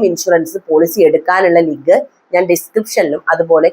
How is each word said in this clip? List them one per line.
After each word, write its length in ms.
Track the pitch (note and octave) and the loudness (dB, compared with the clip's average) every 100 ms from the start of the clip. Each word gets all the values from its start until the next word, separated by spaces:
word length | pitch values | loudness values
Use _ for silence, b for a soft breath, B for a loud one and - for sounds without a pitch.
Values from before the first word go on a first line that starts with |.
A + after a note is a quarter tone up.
| G3 | 0
ഇൻഷുറൻസ് 520 | E3+ - E3+ D#3 F#3+ - | -2 -2 -2 -2 -8 -2
പോളിസി 320 | D#3 E3 - D#3+ | 0 0 2 2
എടുക്കാനുള്ള 540 | D#3+ F3+ F#3 F#3 E3+ D#3+ | 2 0 0 2 2 0
ലിങ്ക് 260 | C#3 C#3+ A#3 C#4 _ _ | -2 0 0 0 _ _
ഞാൻ 120 | F3+ F3+ | -2 0
ഡിസ്ക്രിപ്ഷനിലും 720 | E3+ - A3 G#3+ A3+ E3 D3+ - | -2 -4 -6 -4 -2 -2 -4 -2
അതുപോലെ 380 | D#3+ E3 D#3+ E3 | -2 0 2 2